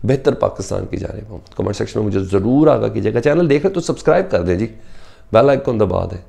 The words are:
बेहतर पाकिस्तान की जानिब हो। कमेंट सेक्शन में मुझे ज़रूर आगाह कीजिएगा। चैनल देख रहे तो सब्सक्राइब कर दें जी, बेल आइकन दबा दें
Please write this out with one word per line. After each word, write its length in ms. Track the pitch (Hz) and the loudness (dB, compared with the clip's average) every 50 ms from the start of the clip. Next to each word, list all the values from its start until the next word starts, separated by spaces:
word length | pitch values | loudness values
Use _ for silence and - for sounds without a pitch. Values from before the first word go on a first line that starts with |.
| - | 0
बेहतर 300 | 107 131 135 - 147 123 | 0 -2 2 2 0 0
पाकिस्तान 520 | - 101 98 - - 98 - 98 98 92 | 2 -2 -2 -2 -4 -8 -6 -4 -6 -6
की 100 | 92 - | -6 -8
जानिब 340 | 92 92 - 98 104 107 107 | -8 -8 -8 -10 -10 -12 -14
हो। 100 | 104 87 - - - - | -16 -18 -18 -18 -8 -6
कमेंट 180 | 101 98 104 | -4 -4 -2
सेक्शन 240 | - 110 104 - 110 | -4 -6 -4 -2 -2
में 60 | 107 | -2
मुझे 140 | 104 98 98 | 0 0 -2
ज़रूर 480 | 95 90 95 98 95 113 127 143 156 156 | -2 0 0 0 2 4 4 6 6 6
आगाह 200 | 139 113 110 110 | 4 4 0 -2
कीजिएगा। 320 | 107 107 104 107 107 120 | -2 -2 -2 0 0 2
चैनल 280 | 120 147 147 170 175 151 | 2 2 2 2 2 2
देख 160 | 139 151 147 | 2 2 2
रहे 100 | 190 190 | 0 -2
तो 60 | 180 | -2
सब्सक्राइब 480 | 165 - 147 - - - 156 180 190 190 | -4 -4 -6 -2 0 2 2 2 2 0
कर 140 | - 90 | -2 0
दें 160 | 87 90 90 90 | 0 0 0 0
जी, 80 | 110 113 - - - - - - - - - - - - | -2 -4 -6 -14 -18 -16 -16 -16 -16 -18 -20 -20 -12 2
बेल 180 | - 110 127 143 | 4 4 6 6
आइकन 280 | 139 123 - 131 120 107 | 4 2 0 -2 0 0
दबा 260 | 107 95 92 90 90 | 2 2 2 -2 -2
दें 140 | 92 - 92 - | -4 -8 -12 -14